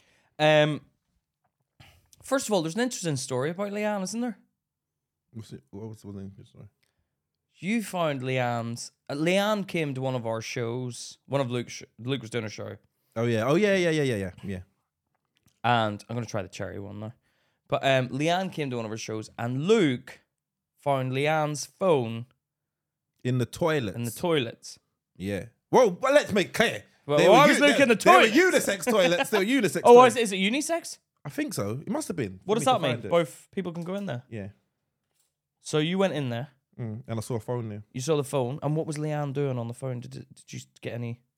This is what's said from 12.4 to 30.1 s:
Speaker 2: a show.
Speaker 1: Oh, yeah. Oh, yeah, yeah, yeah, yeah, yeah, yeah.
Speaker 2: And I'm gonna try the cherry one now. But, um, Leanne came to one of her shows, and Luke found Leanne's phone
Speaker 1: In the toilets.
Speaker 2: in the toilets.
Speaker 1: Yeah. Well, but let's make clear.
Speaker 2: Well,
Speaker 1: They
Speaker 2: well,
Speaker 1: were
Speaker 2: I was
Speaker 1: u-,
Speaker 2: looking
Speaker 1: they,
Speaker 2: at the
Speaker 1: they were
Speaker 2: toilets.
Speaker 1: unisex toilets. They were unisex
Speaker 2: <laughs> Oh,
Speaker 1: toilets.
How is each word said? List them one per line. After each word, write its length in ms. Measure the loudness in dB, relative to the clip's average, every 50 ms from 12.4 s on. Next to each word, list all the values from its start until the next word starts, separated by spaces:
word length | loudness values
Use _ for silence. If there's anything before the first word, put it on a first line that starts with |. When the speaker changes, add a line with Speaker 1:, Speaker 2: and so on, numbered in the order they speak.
| -6
Speaker 2:
a 40 | -6
show. 260 | -10 -12 -12 -12 -14 -16 _ _ _ _ _ _ _
Speaker 1:
Oh, 80 | -2 0
yeah. 200 | 2 2 2 2
Oh, 100 | 2 2
yeah, 200 | 4 4 4 2
yeah, 160 | 2 2 2
yeah, 120 | 2 2 0
yeah, 120 | 0 0
yeah, 160 | -2 -4 -6 -8 -12 -10
yeah. 160 | -10 -10 -10 -12 -16 _ _ _ _ _ _ _ _ _ _ _ _ _ _ _ _ _ _ 0
Speaker 2:
And 400 | 0 2 2 0 -2 -4 -8 -10 -10
I'm 60 | -8
gonna 100 | -8 -8
try 140 | -6 -8 -8
the 80 | -8 -8
cherry 300 | -10 -10 -10 -10 -10 -12
one 200 | -12 -12 -12 -12
now. 140 | -12 -12 -14 _ _ _ _ _ _ _ _ _ _
But, 160 | _ -4 0 2
um, 240 | 2 2 2 0 -2
Leanne 420 | -4 -2 -2 0 0 0 -2 -4
came 180 | -6 -6 -6 -6
to 60 | -6
one 100 | -6 -6
of 60 | -8
her 60 | -8
shows, 320 | -10 -8 -8 -8 -8 -10 -10 -10 -6
and 240 | -6 -4 -4 -2 2
Luke 520 | 2 4 4 4 2 0 -2 -6 -14 -20 -20 _ _ _ _ _ _ _ _ _ _ _
found 360 | _ _ -2 0 0 -2 -2 -2
Leanne's 520 | -2 0 0 0 0 0 -2 -4 -8 -10
phone 600 | -12 _ _ 2 4 4 4 2 -2 -6 -8 -10 -14 _ _ _ _ _ _ _ _ _ _ _ _ _ _ _ _ _ _ -4
Speaker 1:
In 160 | -2 0 0
the 60 | -2
toilets. 500 | -4 -2 -2 0 0 0 0 -2 -4 -6
Speaker 2:
in 80 | -6 -8
the 80 | -8
toilets. 640 | -6 -4 -2 0 0 0 0 -2 -8 -14 -18 -20 -20 -20 _ _ _ _ _ _ _
Speaker 1:
Yeah. 280 | -10 -6 -6 -6 -6 -8 -12 _ _ _ _
Well, 180 | 4 4 6 4
but 220 | 2 0 0 4 4
let's 180 | 4 4 4
make 220 | 0 0 0 0 0
clear. 300 | 0 0 0 0 -6 -12 _ _ _ _
Speaker 2:
Well, 100 | 0 2
Speaker 1:
They 60 | 4 8 8
Speaker 2:
well, 40 | 10
Speaker 1:
were 60 | 10
Speaker 2:
I 80 | 10
was 100 | 8 6 6
Speaker 1:
u-, 60 | 4
Speaker 2:
looking 220 | 4 6 4 4
Speaker 1:
they, 60 | 4 4
Speaker 2:
at 60 | 4
the 120 | 8 8
Speaker 1:
they 60 | 8
were 100 | 8 8 6
Speaker 2:
toilets. 360 | 6 4 4 4 4 2 2
Speaker 1:
unisex 240 | 0 -2 -2 -2 0
toilets. 380 | 2 4 4 4 2 0 0 0
They 60 | 0 0
were 60 | 2
unisex 360 | 2 2 2 2 0 -2 4
Speaker 2:
<laughs> 20 | 8
Oh, 120 | 10 12
Speaker 1:
toilets. 200 | 12 12 10